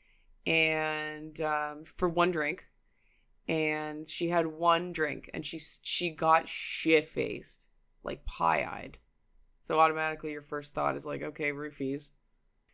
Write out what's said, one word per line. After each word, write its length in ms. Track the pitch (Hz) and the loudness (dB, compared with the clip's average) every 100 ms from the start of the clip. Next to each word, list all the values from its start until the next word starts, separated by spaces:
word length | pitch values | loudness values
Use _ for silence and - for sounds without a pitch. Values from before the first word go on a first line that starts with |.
| _ _ _ - - | _ _ _ -6 0
and, 960 | 165 160 156 156 156 151 151 156 151 | 2 4 2 0 -2 -4 -6 -8 -4
um, 420 | 156 151 151 147 | 0 0 -2 -8
for 240 | 160 - 180 | -12 -2 0
one 240 | 170 180 | 4 2
drink. 360 | 165 147 170 - _ _ _ _ _ _ _ - | 2 -2 -4 -10 _ _ _ _ _ _ _ -2
And 600 | 160 156 151 151 151 156 | 0 0 0 -4 -8 -8
she 220 | - 170 | -4 0
had 180 | 175 160 | 2 0
one 440 | 156 170 165 180 | 2 4 4 2
drink 360 | 160 147 131 - | -2 -2 -4 -8
and 120 | - 156 | -8 -6
she, 140 | 160 | -2
she 520 | - - - - 175 | 0 0 0 0 0
got 360 | 156 160 160 160 | 2 6 6 4
shit-faced, 1200 | - - - 160 156 151 - 113 101 - - - _ _ _ | -6 -6 -2 6 6 6 0 -2 -4 -6 -8 -10 _ _ _
like, 220 | - - - | -10 -8 -6
pie-eyed. 720 | - 165 80 - 101 - - _ _ _ _ _ _ | 0 2 2 0 -6 -10 -16 _ _ _ _ _ _
So 180 | - 160 | 0 4
automatically 520 | 160 160 156 156 156 | 4 4 -2 -4 -8
your 100 | 147 | -10
first 320 | 147 147 147 | -8 -6 -4
thought 220 | - 143 139 | -2 -2 -2
is 100 | 147 | -4
like, 160 | 143 | -6
"Okay, 280 | 147 147 147 | -8 -4 -4
roofies." 600 | 143 151 - 135 143 - _ _ _ _ _ _ | -4 -8 -6 -4 -4 -8 _ _ _ _ _ _